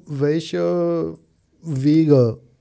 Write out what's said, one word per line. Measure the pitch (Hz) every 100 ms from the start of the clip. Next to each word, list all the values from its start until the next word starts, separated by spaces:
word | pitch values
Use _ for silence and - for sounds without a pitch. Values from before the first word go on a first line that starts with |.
| -
welche | 143 147 160 160 180 170 175 170 170 160 165 _ _ _ _
Wege | 165 135 143 160 156 139 117 110 _ _